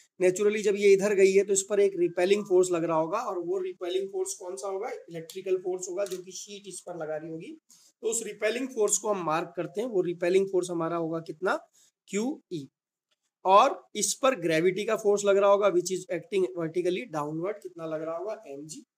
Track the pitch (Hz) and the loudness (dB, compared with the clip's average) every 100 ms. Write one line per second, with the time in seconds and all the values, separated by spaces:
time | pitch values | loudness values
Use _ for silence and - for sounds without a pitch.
0 | _ - 180 185 208 214 208 202 202 196 | _ 0 2 4 2 2 0 4 6 6
1 | 196 202 196 190 196 190 - 208 202 185 | 6 6 6 6 4 2 0 2 2 2
2 | 175 170 180 202 208 185 180 175 165 160 | 0 2 2 2 4 4 4 2 0 0
3 | 160 208 240 185 170 190 185 - 175 185 | 0 -2 -4 -6 -4 -4 -6 -8 -4 -4
4 | 196 190 190 - 185 190 202 190 247 - | -4 -4 -6 -8 -12 -10 -8 -6 -6 -10
5 | - 165 160 190 190 185 185 180 185 180 | -12 -14 -12 -10 -2 -2 -2 -6 -6 -6
6 | 196 180 180 180 - 202 196 180 - 170 | -6 -8 -12 -16 -14 -16 -14 -16 -12 -10
7 | 156 156 165 160 214 320 _ _ _ _ | -8 -8 -10 -12 -14 -18 _ _ _ _
8 | 220 226 208 208 214 233 262 240 208 - | -6 -6 -6 -4 -2 -2 -4 -2 0 0
9 | 226 202 165 160 175 - 156 202 247 202 | -2 -2 -2 -2 -4 -6 -8 -6 -4 -2
10 | 175 175 175 190 196 190 180 170 165 170 | -2 -2 0 2 2 0 -2 -4 -4 -4
11 | 165 165 160 160 185 302 - _ _ _ | -4 -6 -10 -6 -4 -4 -6 _ _ _
12 | - 196 233 320 _ 170 135 _ _ _ | -8 -6 -4 -6 _ -12 -12 _ _ _
13 | _ _ _ _ 185 196 269 - - 214 | _ _ _ _ 4 6 6 2 -8 -4
14 | 190 - 262 247 165 160 175 185 208 214 | -4 0 0 2 2 2 2 0 0 0
15 | 202 202 202 196 202 202 202 175 175 185 | 2 2 4 4 6 6 4 2 0 -4
16 | 160 175 170 196 180 180 160 165 175 185 | -4 -6 -4 -2 -2 -2 -4 -2 -2 -2
17 | 240 156 147 160 170 - - - 160 156 | -4 -6 -4 -4 -6 -8 -12 -12 -8 -6
18 | 160 165 190 214 143 139 151 247 - | -6 -8 -8 -10 -12 -16 -14 -16 -20